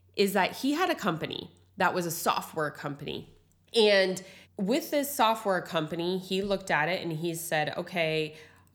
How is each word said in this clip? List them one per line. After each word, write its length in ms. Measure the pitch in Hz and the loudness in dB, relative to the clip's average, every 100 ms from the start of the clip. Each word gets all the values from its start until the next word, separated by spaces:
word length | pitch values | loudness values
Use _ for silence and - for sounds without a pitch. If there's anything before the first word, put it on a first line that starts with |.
| _ - | _ 0
is 180 | 202 | 2
that 240 | 190 180 - | 4 2 0
he 160 | 269 | 0
had 180 | 302 370 | 2 2
a 40 | 320 | 0
company 540 | 185 156 - - - - _ - | -2 -2 -4 -8 -12 -16 _ 0
that 180 | 180 175 | 0 2
was 100 | 170 | -2
a 60 | |
software 580 | 160 - - - 160 151 | -2 0 0 -2 -4 -4
company. 600 | - 147 139 - 139 - - _ _ _ 233 | -4 -8 -8 -8 -8 -10 -18 _ _ _ 4
And 460 | 214 196 190 185 - - - - | 6 6 4 0 -8 -20 -14 -4
with 340 | 196 285 320 | 0 0 0
this 220 | 294 277 | 0 0
software 480 | - 226 226 202 185 | 2 2 2 0 0
company, 580 | 160 170 151 170 170 185 | 0 -2 -2 -2 -2 -2
he 240 | 185 190 | -2 -2
looked 260 | 196 190 190 | 0 -2 0
at 180 | 160 156 | 0 2
it 140 | 180 | 0
and 100 | 170 | -2
he 220 | 156 170 | -4 -4
said, 400 | 160 - 156 151 - | -4 -2 0 0 -4
"Okay, 580 | 180 180 160 156 156 156 - - - | -4 -2 0 0 -2 -6 -20 -20 -10